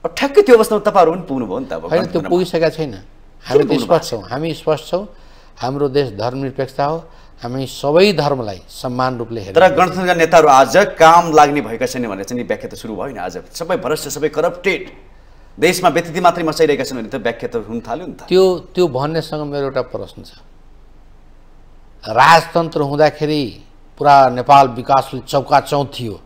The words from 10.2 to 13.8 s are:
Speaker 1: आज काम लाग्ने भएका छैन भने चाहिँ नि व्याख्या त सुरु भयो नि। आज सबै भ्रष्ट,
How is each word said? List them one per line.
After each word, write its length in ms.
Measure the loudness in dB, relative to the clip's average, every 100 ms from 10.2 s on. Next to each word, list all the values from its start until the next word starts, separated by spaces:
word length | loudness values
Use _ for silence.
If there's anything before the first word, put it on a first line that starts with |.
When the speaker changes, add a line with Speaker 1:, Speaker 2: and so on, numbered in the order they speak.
| 4 6 8
Speaker 1:
आज 280 | 6 6 4
काम 560 | 2 6 8 8 6
लाग्ने 280 | 4 4 2
भएका 260 | -6 -6 -6
छैन 220 | -4 -8
भने 160 | -8
चाहिँ 180 | -8 -8
नि 40 | -6
व्याख्या 220 | -6 -8
त 60 |
सुरु 220 | -14 -12 -10
भयो 100 | -10
नि। 120 | -10
आज 240 | -10 -12 -16
सबै 240 | -14 -6
भ्रष्ट, 320 | -4